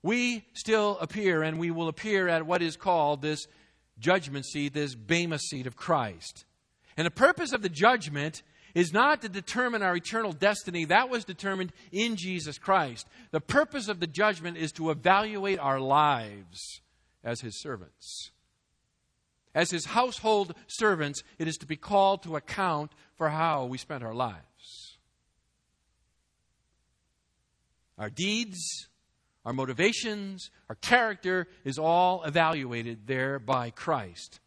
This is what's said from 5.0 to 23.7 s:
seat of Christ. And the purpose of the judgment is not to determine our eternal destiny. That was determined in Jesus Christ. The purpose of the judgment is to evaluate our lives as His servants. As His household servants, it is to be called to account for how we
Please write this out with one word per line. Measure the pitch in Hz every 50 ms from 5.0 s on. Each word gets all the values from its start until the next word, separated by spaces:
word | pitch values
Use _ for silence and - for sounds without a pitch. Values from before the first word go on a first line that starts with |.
| 107 101 170 170 175 170 160 139
seat | - - 147 131 123
of | 127 117
Christ. | - - - 165 143 120 104 90 82 - - - - - _ _ _ _ _ _ _ _ _ _
And | - 160
the | 170
purpose | - - 247 330 359 359 349 254 262
of | 233
the | 202 185
judgment | 160 139 190 233 254 233 160 151 143 143 143 160 151 - _ _ _ _ - - -
is | 175 180 160
not | 156 208 247 294 302 -
to | - 214
determine | 180 196 175 - - 233 254 247 233 220
our | 196 185 175
eternal | 175 170 - 220 226 220 202 165
destiny. | 139 185 202 208 - - 190 175 170 160
That | 151 175 220 262 254
was | 254 233 196
determined | - 180 - - 196 190 190 185 170 - - - - -
in | 196 226 233 226
Jesus | 185 170 185 185 175 151 151 139
Christ. | - - 196 190 185 156 131 120 - - _ - - - _
The | - 156
purpose | - - - 285 302 302 - 277 208
of | 208 208 170
the | 175
judgment | 170 139 170 208 214 196 160 160 175 175
is | 165 160 147 -
to | - 160 160
evaluate | 151 135 117 180 190 202 220 214 214 202 196 196 190 175
our | 143 139 135 135
lives | 131 131 139 147 151 147 139 120 113 107 104 101 95 85 87 - - - - - _ _ _ _ _ _ _ _ -
as | 113 120 113
His | 120 113 104 -
servants. | - 151 127 98 87 - _ _ - - - - - - _ _ _ _ _ _ _ _ _ _ _ _ _ _ _ _ _ _ _ _ _ _ _ _ _
As | 147 175 165
His | 180 165 -
household | - - 233 254 254 226 - - 220 220 208 196 165 160 - -
servants, | - - - 226 214 190 160 151 143 143 - - _ _ -
it | 160
is | 160 156 -
to | 147
be | 139 156
called | - - - 208 196 196 196 196 190 -
to | 170 160
account | 147 _ - - 202 190 180 160 147 151 151 _ _ _ _ _
for | _ 165 151
how | 147 151 165 165 156 139 131
we | 123